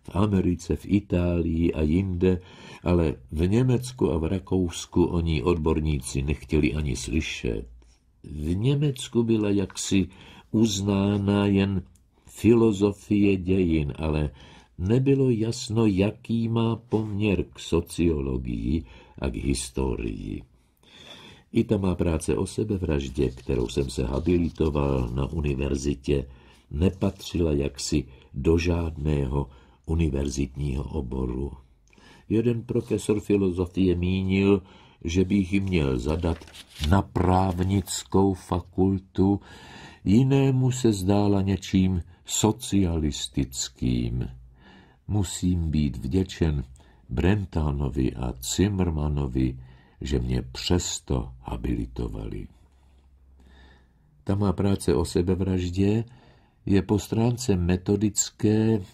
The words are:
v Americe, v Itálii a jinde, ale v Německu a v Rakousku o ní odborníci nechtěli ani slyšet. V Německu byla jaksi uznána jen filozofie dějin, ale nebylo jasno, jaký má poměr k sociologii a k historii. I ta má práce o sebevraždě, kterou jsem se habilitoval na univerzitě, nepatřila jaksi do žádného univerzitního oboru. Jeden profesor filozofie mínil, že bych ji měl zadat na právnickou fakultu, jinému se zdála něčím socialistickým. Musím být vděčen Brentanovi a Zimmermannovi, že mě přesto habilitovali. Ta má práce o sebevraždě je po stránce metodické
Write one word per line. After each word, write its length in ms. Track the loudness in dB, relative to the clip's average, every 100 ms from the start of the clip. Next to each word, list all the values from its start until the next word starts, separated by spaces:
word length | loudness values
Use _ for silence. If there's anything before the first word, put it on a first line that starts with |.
v 120 | -6 -2
Americe, 600 | 2 2 2 -2 -4 -6
v 100 | 0
Itálii 880 | 0 2 0 0 0 0 0 0
a 80 | 0
jinde, 600 | 0 2 0 2 2 2 -4 -20 -20 -6
ale 320 | 0 2 2 -2 -8
v 160 | -2 2
Německu 640 | 2 2 0 -2 -2 0
a 60 | 0
v 60 |
Rakousku 800 | -2 -4 -2 0 0 -4 -4 2 2
o 140 | 2
ní 240 | 0 0
odborníci 800 | 2 2 2 0 0 -2 -4 -4
nechtěli 520 | -2 -4 0 2 2
ani 220 | 0 -4 -4
slyšet. 720 | -2 -4 -4 -6 -4 -6 -8 -20 -20 _ _ _
V 320 | -14 -8 -4 -2
Německu 680 | 0 0 0 -4 -2 -2
byla 260 | 2 2 2
jaksi 580 | 0 0 -6 0 0 0 -6 -20 -20 -4
uznána 920 | 2 2 2 0 0 2 0 2 2 4
jen 380 | 2 2 -2 -6 _ _ _ -20
filozofie 1120 | 0 4 6 4 4 0 0 -2 2 4 2
dějin, 560 | 2 2 2 2 0 -2
ale 340 | -2 0 -2 -6 -20 -20 _ -6
nebylo 520 | 0 2 4 2 2
jasno, 560 | 0 -2 -4 -4 2 2
jaký 640 | 4 0 -2 -4 -2 0
má 260 | 0 0 -2
poměr 680 | -2 -4 -2 -2 0 0
k 160 | -2 -10
sociologii 1300 | -2 0 0 0 0 2 -2 -4 -4 -4 -2 -2 -4 -18 -20 -6
a 100 | -6
k 60 | -2
historii. 1080 | -2 -2 -4 -4 -2 -2 -6 -6 -8 -10 -14 _ _ _ _ -20 -20 -20 -20 -20 _
I 120 | -2
ta 140 | 2 2
má 180 | 0 0
práce 400 | 0 0 0 -2
o 100 | -2
sebevraždě, 840 | -4 -2 -2 0 -2 -2 0 -2
kterou 380 | -2 -4 -2 0
jsem 220 | -2 -4
se 160 | -4 -4
habilitoval 1040 | -2 0 2 0 0 0 2 0 0 -2
na 120 | -2 -4
univerzitě, 1040 | -2 -2 -2 -2 -2 -2 -4 -2 -2 -2 -14 -20 -20 _
nepatřila 800 | 0 0 2 -4 -4 -6 -2 0
jaksi 520 | 0 -2 -6 -2 -2 -2 -14 -14
do 240 | -2 2 2
žádného 920 | 2 -2 -4 -4 -2 0 0 -2 -4 -12 -20 _ -4
univerzitního 960 | 0 0 0 -2 -2 -4 -4 -4 -4
oboru. 680 | -4 -6 -6 -6 -4 -4 -8 -10 _ _ _ _ -20 -20 -2
Jeden 340 | 0 0 -2
profesor 560 | -4 -4 -2 -4 0 -2
filozofie 760 | 2 2 2 0 -2 0 2 2
mínil, 640 | 0 0 2 2 4 2 0 -20 -20 _
že 220 | -2 0 2
bych 280 | 2 2
ji 60 | -2
měl 400 | 0 0 2 0
zadat 380 | -2 -2 -2 -4 -8 -20 -20 -4 2
na 120 | 2
právnickou 1300 | 2 0 4 4 2 0 0 0 -2 -10 0 2 2
fakultu, 1080 | 0 -4 -4 -4 0 2 0 -4 2 2 2 -4 -20 -20 -20 -20 -6 2
jinému 640 | 4 6 4 4 2 0
se 220 | 2 2
zdála 480 | 2 2 2 4 2
něčím 600 | 2 -2 0 2 2 0 -6 -18 -8
socialistickým. 2000 | 0 2 0 -2 0 2 0 -2 -4 -6 -4 -4 -6 -10 -4 -2 0 -2 -4 -6 -12 -20 -20 -20 -20 -20 _ -4
Musím 640 | -2 -2 -2 0 0 0
být 260 | 0 0 -2
vděčen 680 | -2 -2 -2 0 0 0 -6 -14 -20 _ -8
Brentanovi 1040 | 0 2 2 -2 -2 -2 0 -2 0 -2
a 200 | -2 -6 -6 -6 0
Zimmermannovi, 1040 | 0 2 -2 0 -2 -2 -2 0 -2 -2 -14 -20 _ _
že 180 | -4 -2
mě 220 | -2 -4
přesto 880 | -4 -10 -2 0 0 -10 -4 -4 -4 -12
habilitovali. 1040 | -10 -6 -4 -4 -4 -6 -8 -8 -10 -10 -14 -18 _ _ _ _ _ _ _ _ -20 -20 -20 _ _ _ _ _
Ta 120 | -4 0
má 180 | 0
práce 420 | 0 0 0 2 0
o 100 | 2
sebevraždě 960 | 0 0 0 0 -2 -2 0 2 2 -4 -14 -20 _ _ _ 2
je 160 | 2
po 180 | 4 -2
stránce 560 | 0 0 0 0 0 0
metodické 1300 | 2 0 2 0 0 -2 -6 0 2 4 2 0 -2